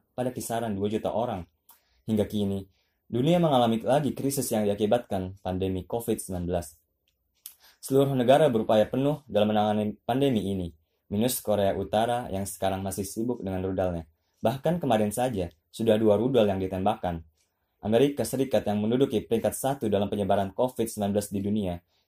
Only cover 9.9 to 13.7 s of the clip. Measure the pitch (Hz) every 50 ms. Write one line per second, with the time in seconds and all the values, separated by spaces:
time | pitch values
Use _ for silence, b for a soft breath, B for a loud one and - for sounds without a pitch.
9.9 | 104 - _ - 120 135 139 139 123 104 90 98 98 92 87 82 - _ _ _
10.9 | _ _ _ - 104 104 113 127 127 - - 104 104 101 98 95 76 92 98 98
11.9 | 104 107 117 120 120 120 123 - 95 95 98 - - - 95 95 95 95 98 98
12.9 | 95 - 95 - - 110 113 123 120 - 95 95 92 92 92 95